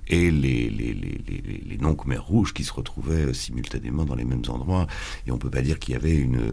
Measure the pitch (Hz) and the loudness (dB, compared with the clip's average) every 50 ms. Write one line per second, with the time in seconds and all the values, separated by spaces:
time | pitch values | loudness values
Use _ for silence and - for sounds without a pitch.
0 | - - 85 87 87 87 82 73 67 67 64 58 60 57 53 53 58 58 53 50 | -2 2 4 6 6 6 6 4 4 4 2 2 0 0 -2 -2 -2 -2 -4 -4
1 | 50 50 - - - - 50 50 - - - - - - - - 69 78 78 - | -4 -6 -6 -6 -6 -6 -6 -6 -6 -8 -8 -8 -8 -8 -4 0 2 2 2 2
2 | - 65 62 - - - 98 117 101 - - - - - - - 67 - - - | 0 -2 -2 -2 -2 2 4 4 4 4 0 -4 -6 -4 -4 -6 -6 -6 -6 -6
3 | - 71 80 80 76 67 64 - - - 60 60 60 - - - - 60 64 78 | -2 0 2 2 2 2 0 -2 -4 -6 -4 -4 -6 -4 -4 -6 -4 -2 -2 0
4 | 80 69 64 60 62 62 64 62 62 - - 62 65 82 90 92 87 80 - - | 0 0 0 -2 0 0 0 0 -2 -2 -4 -2 0 2 2 2 2 0 -2 -6
5 | - - - - - - 62 62 - 65 64 65 64 71 78 - - - 62 60 | -8 -8 -10 -8 -4 -4 -2 -2 -2 -2 0 0 2 2 0 0 -2 -4 -2 0
6 | 69 80 82 73 67 64 62 60 57 57 | 2 4 4 4 4 4 2 2 2 0